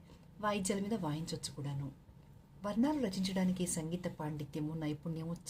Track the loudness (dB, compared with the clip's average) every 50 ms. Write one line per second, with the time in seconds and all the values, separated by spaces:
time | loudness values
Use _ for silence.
0 | -18 -20 -20 -20 -20 -18 -8 -2 0 2 2 4 2 2 2 2 2 2 0 2
1 | 2 2 0 0 -2 -2 -4 -4 -4 -6 -6 -4 -4 -2 -2 -2 -4 -4 -6 -12
2 | -16 -20 -20 -20 -20 -20 -20 -20 -20 -20 -12 -6 -4 0 2 4 4 4 4 4
3 | 2 0 2 0 0 2 2 4 4 4 4 2 2 0 0 0 -2 -2 -2 -2
4 | -2 -4 -4 -2 -4 -4 -2 -4 -6 -4 -2 -2 -2 -2 -2 0 0 -2 -2 -2
5 | -2 -4 -4 -2 -2 -4 -4 -4 -4